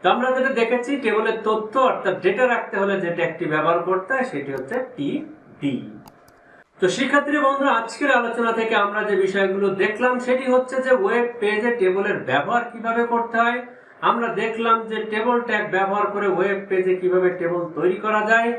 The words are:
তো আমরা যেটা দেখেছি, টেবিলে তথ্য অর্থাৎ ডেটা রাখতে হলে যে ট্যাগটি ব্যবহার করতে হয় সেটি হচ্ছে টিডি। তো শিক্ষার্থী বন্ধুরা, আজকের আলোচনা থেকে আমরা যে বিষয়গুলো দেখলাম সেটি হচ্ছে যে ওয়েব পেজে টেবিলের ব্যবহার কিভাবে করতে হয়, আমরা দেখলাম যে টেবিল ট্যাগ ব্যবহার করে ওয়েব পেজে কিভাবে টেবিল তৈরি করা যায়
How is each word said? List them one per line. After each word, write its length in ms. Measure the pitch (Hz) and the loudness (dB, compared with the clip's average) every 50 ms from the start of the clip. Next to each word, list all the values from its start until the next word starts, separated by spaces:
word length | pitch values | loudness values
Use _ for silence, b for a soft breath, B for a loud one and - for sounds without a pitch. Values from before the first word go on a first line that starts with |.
| - | 4
তো 80 | - | 2
আমরা 180 | 196 339 170 - | 2 2 2 0
যেটা 220 | 262 262 254 - 214 226 | 2 2 0 0 2 0
দেখেছি, 360 | 226 226 247 247 - - 277 | 2 2 0 -2 0 -2 -4
টেবিলে 360 | - - 220 208 214 226 233 - - - 214 | -2 0 0 0 2 0 0 -2 -2 0 -2
তথ্য 300 | 220 220 214 - - 269 | -2 -2 -2 -2 0 2
অর্থাৎ 360 | 254 233 196 - - 196 185 - 156 | 2 2 2 2 0 -2 -2 2 0
ডেটা 220 | 190 202 226 254 247 | 0 2 4 2 2
রাখতে 280 | 240 226 - - - | 2 0 -2 -4 -2
হলে 240 | 202 196 196 196 185 | -2 0 0 0 0
যে 100 | 175 170 | -2 -2
ট্যাগটি 340 | 170 160 165 165 - - 175 | -2 0 -2 -2 -2 -4 -4
ব্যবহার 320 | 151 151 151 151 165 170 175 170 | -2 0 2 2 2 2 2 2
করতে 280 | 180 185 185 185 - 262 | 0 0 0 0 -2 -2
হয় 100 | 262 - | -2 -2
সেটি 260 | - - 143 139 139 135 | -2 -4 -6 -6 -6 -6
হচ্ছে 240 | 131 123 - 226 262 254 - - | -8 -6 -4 -4 -4 -4 -6 -6
টিডি। 800 | - 139 147 - - - - - - - - - - 147 143 127 113 107 107 107 107 - - - - - B B B B B B B B B B - | -6 -4 -2 -2 -4 -6 -8 -16 -20 -20 -20 -18 -6 -4 -4 -4 -4 -8 -10 -16 -18 -20 -20 -20 -20 -20 B B B B B B B B B B 0
তো 80 | - 185 | 0 0
শিক্ষার্থী 420 | - - 277 269 285 285 277 294 294 294 277 | 2 0 -2 2 2 2 2 2 0 2 2
বন্ধুরা, 260 | 269 277 277 285 277 247 | 2 2 2 2 2 2
আজকের 380 | 226 226 - - - 285 277 | 0 -2 -4 -6 -4 2 2
আলোচনা 420 | 262 240 233 233 226 233 233 226 226 | 4 4 2 0 -2 -2 0 0 0
থেকে 220 | 220 220 220 220 | 0 0 0 2
আমরা 240 | 214 202 202 208 214 208 | 2 2 2 0 -2 -2
যে 140 | 202 202 | 0 0
বিষয়গুলো 500 | 185 190 185 190 196 196 190 190 196 202 196 | 2 2 2 2 0 0 0 0 0 0 0
দেখলাম 480 | 185 - 196 208 214 226 247 254 254 247 | 0 0 0 -2 0 0 0 0 0 0
সেটি 260 | 240 247 254 262 269 254 254 | 0 0 0 0 2 2 2
হচ্ছে 240 | 254 254 - 269 262 254 | 2 2 0 -2 -2 2
যে 100 | 262 254 240 190 | 2 2 2 4
ওয়েব 240 | 196 226 240 240 240 - - | 2 2 2 0 -2 -2 -2
পেজে 300 | 208 208 214 214 220 240 233 | -2 0 0 2 0 0 0
টেবিলের 420 | 190 190 185 185 196 202 208 185 - - 131 | 2 2 2 2 2 0 -2 -2 -4 -4 -2
ব্যবহার 340 | 127 151 185 196 233 240 226 - - | -2 0 0 0 0 -2 -2 -2 -10
কিভাবে 300 | 226 214 233 226 233 233 | -8 -4 -2 0 0 0
করতে 320 | 233 233 233 233 - - 233 | 0 0 -2 -2 -2 0 0
হয়, 200 | 233 240 240 247 - - B B B B B B | 2 2 0 -2 -6 -10 B B B B B B
আমরা 280 | - 185 214 233 233 226 | 0 0 0 0 0 -4
দেখলাম 580 | - 190 226 226 220 226 233 233 233 226 220 | -2 -2 -4 -4 -4 -2 2 2 2 2 2
যে 120 | 214 220 214 - | -4 -6 -6 -6
টেবিল 340 | 214 208 214 220 240 240 240 | -4 -2 -2 0 2 2 0
ট্যাগ 240 | 233 - 214 208 - - | 0 0 -2 -2 -2 0
ব্যবহার 360 | 180 190 196 196 196 208 220 | 0 0 2 2 2 0 0
করে 220 | - 208 208 208 196 | 0 -2 -2 0 0
ওয়েব 300 | 185 180 185 196 196 190 196 - | 0 2 0 0 0 -2 -4 -2
পেজে 260 | 196 185 180 185 185 | 0 0 2 2 0
কিভাবে 320 | 180 185 180 180 185 180 180 | 2 2 2 2 4 2 2
টেবিল 320 | - - 175 170 175 175 170 160 - | 0 0 -2 -2 -2 -2 -4 -4 -4
তৈরি 220 | 147 160 180 202 | 0 0 0 0
করা 260 | 208 - 220 214 214 208 214 | 0 -2 0 0 0 2 2
যায় 200 | 226 226 233 233 240 | 2 2 2 0 -2